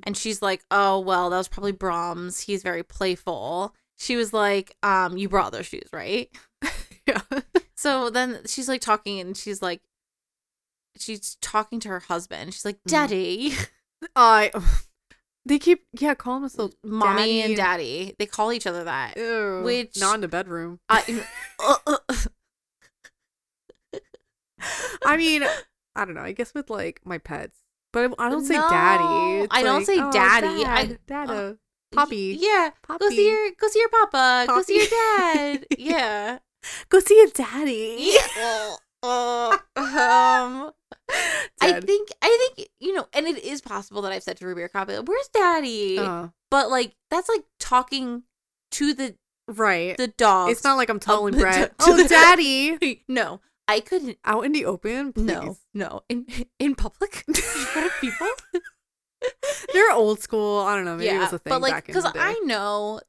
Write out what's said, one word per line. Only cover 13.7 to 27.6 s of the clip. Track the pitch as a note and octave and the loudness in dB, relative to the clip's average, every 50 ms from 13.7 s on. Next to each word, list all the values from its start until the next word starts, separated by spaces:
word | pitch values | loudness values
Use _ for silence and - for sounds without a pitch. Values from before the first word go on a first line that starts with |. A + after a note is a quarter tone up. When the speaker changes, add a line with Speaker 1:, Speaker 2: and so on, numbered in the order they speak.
| _ _ _ _ _ _ E4 - - | _ _ _ _ _ _ -20 -2 4
Speaker 2:
I, | - A#3 A3+ A3 G#3+ G#3+ - - G#3 E3+ - - - - - _ _ _ _ _ _ _ _ _ _ _ | 6 8 8 8 6 6 2 0 2 4 4 4 4 0 -4 _ _ _ _ _ _ _ _ _ _ _
they | B3+ C#4+ C#4+ | 0 0 2
keep, | - F4 F4 - - _ - | 6 4 4 4 2 _ -8
yeah, | - C#4+ D4+ C4+ | -2 -2 0 0
calling | - - B3 B3+ C4+ C#4 | -2 -4 -6 -6 -6 -6
themselves | C4 - - G#3+ F#3+ - _ - | -8 -6 -6 -6 -8 -8 _ -10
Speaker 1:
Mommy | G#3+ G#3+ A3 G#3 G3 G3+ | -8 -2 2 2 2 4
Speaker 2:
daddy | G#3 A3 A3+ A3+ A3 | 2 2 2 0 0
Speaker 1:
and | A3 G#3+ G#3+ | 0 0 0
Speaker 2:
and | |
Speaker 1:
daddy. | G3+ F#3+ F3+ F3+ F3 D3 A#2 C3 E3+ F#3+ G3 - - | 0 0 0 0 -2 -4 -6 -8 -8 -10 -10 -8 -8
They | G#3 | -8
call | G3+ - - G#3+ A3+ A#3+ | -6 -2 -2 -2 -2 -2
each | A3+ - | -4 -6
other | F#3+ F3 F3 E3 | -6 -6 -6 -6
that. | E3+ C3 C3+ B2+ - - | -6 -6 -6 -6 -8 -8
Speaker 2:
Ew, | - A3+ A3+ A3+ A3 G#3 G3+ F#3+ F#3 - | -8 -8 -6 -4 -4 -4 -4 -4 -4 -4
Speaker 1:
Which | A#3+ A#3+ B3 A#3 A#3 - G3 | -2 -2 -2 -4 -6 -6 -2
Speaker 2:
not | G3 G3 G#3+ | 0 0 0
in | A3 | 0
the | G3 D#3+ | -2 -6
bedroom. | E3 F3 F#3+ F3+ E3+ E3+ E3 E3+ F3 - _ - | -6 -6 -6 -6 -10 -10 -10 -12 -14 -16 _ 0
Speaker 1:
I, | A3 A3 - - A#3 A3 - - - - - | 2 2 2 0 -6 -8 -10 -10 -14 -16 -16
<laughs> | - - - | -16 -10 -2
uh, | - C#4 C4+ - - | 0 2 2 2 2
uh. | D4 D4 - - - B3+ - - - - _ _ _ _ _ _ _ _ _ _ _ _ _ _ - _ _ _ _ _ _ _ _ _ _ _ - _ _ _ _ - G4+ - _ - - _ _ _ _ _ _ _ - - - D#5+ - B4 A#4 G4+ - - | -2 -2 -2 -2 -4 -4 -4 -4 -4 -6 _ _ _ _ _ _ _ _ _ _ _ _ _ _ -20 _ _ _ _ _ _ _ _ _ _ _ -20 _ _ _ _ -18 -18 -18 _ -20 -20 _ _ _ _ _ _ _ -14 -10 -10 -8 -8 -8 -10 -8 -2 0
Speaker 2:
I | C#4+ D4+ | 0 2
mean, | D#4+ E4 D#4+ D#4 D4 C#4+ D5+ D#5+ - - - _ _ _ _ _ | 2 2 2 2 2 0 -2 -4 -4 -10 -16 _ _ _ _ _
I | G3+ G3+ | -8 -8
don't | F#3 D#3+ | -8 -8
know. | - - | -10 -12
I | F3+ G3 | -10 -8
guess | A#3+ A#3 - - | -8 -8 -8 -8
with, | D4 C#4 - | -12 -10 -8
like, | A3 G3+ F3+ E3+ - - _ | -8 -8 -8 -8 -10 -12 _
my | F#3 F3 D#3+ | -12 -12 -12
pets. | - - D3 D3 D#3 - - _ | -10 -12 -12 -12 -12 -14 -16 _